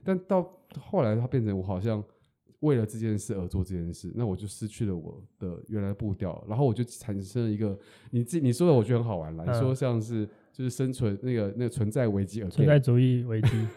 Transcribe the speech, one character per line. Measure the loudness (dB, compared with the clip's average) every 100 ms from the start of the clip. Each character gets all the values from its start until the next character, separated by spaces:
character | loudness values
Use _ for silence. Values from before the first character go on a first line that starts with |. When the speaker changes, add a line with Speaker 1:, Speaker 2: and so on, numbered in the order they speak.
Speaker 1:
但 | -2 -2 0
到 | 0 0 -8 _ -18
后 | -4 0
来 | 2 2
它 | 0
变 | 0 0
成 | -2
我 |
好 | -2 -2
像 | -2 -4 -6 _ _ _ _ _
为 | 2
了 | 2 0
这 | -2
件 | -2 -2
事 | -2 -6
而 | -4
做 | -4
这 | -2 -4
件 | -6
事， | -8 -10 -4
那 | -4
我 | -4
就 | -8
失 | -8 -10
去 | -4 -4
了 | -4
我 | -8 -16 -20 _
的 | -10 -10 -8
原 | -4
来 | -4
步 | -4 -4 -4
调， | -4 -6 -6
然 | 2
后 | 2
我 |
就 | 2
产 | -4 -6 -8 -8
生 | -6 -2
了 | -2
一 | 0
个， | -2 -4 -12 -20 -4
你 | -2
自-， | -2 0
你 | 2
说 | 4 6
的 |
我 | 6
觉 | 4
得 | 2
很 | 0
好 | -2
玩 | -4 -6
啦， | -2
Speaker 2:
嗯。 |
Speaker 1:
你 | 2
说 | 2 2
像 | 0 0
是 | 0 -2 -4 -8 _
就 | -6
是 | -4
生 | 0 -2
存， | 0 -2 0
那 | -2 0
个， | 0 -2
那 | -4
个 |
存 | 0 0
在 | 2 2
危 | 2 0
机 | -4
again。 | -2
Speaker 2:
存 | 4 6
在 | 6
主 | 6 6
义 | 6 4 0
危 | 2
机。 | 2 2 -2